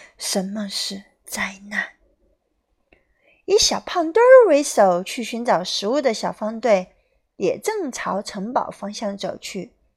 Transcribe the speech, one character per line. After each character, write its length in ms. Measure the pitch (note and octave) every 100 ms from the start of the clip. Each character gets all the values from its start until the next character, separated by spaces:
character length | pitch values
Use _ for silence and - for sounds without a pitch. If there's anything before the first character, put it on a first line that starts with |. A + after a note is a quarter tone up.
| - _
什 260 | - G#3
么 240 | F#3+ G#3+ G3+
是 360 | - - G3 - _
灾 380 | - - G3 - G3+
难。” 240 | G#3 - _ _ _ _ _ _ _ _ _ _ _ _ _ _ _ -
以 120 | G4+
小 220 | - -
胖 320 | - F4+ D#4+
墩 120 | F#4+
儿 260 | B4 C5 A4
为 140 | C#4+
首 400 | D4 - G3 F3
去 200 | F#3+ -
寻 220 | A3 A#3 A#3+
找 180 | F3+
食 240 | F3+ - G3+
物 140 | C#4
的 100 | C4
小 200 | G#3+ F3+
方 280 | F#3 G#3+ A3+
队 360 | A#3 G3 F#3 _ _ _ _ -
也 240 | F#3+ -
正 320 | D4 A4 D#4
朝 280 | - - F#3
城 320 | - G#3 G3+
堡 200 | B3+ -
方 200 | - G3+
向 240 | G#3 G#3 G3
走 220 | F3 -
去。 380 | - G3+ F3 _ _